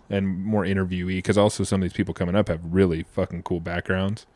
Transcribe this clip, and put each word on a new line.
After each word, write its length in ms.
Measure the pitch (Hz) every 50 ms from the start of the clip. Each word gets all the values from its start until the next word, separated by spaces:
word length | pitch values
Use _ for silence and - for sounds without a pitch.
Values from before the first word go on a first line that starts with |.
| _ -
and 300 | 104 98 98 98 90 92 95
more 180 | 107 110 104 87
interviewee, 600 | 92 98 98 95 90 92 90 90 92 92 92 -
'cause 120 | - 95
also 280 | 104 101 107 - - 95
some 180 | - 101 95
of 20 | 92
these 80 | 87
people 220 | - - 95 - 85
coming 220 | - 92 87 90
up 100 | 104 104
have 140 | - 82 80 85
really 380 | 82 87 95 95 90 80 82
fucking 400 | 85 - - 101 87 - 87 85
cool 160 | - - 90 85
backgrounds, 640 | 82 87 87 87 - - 95 92 95 98 107 - - _ _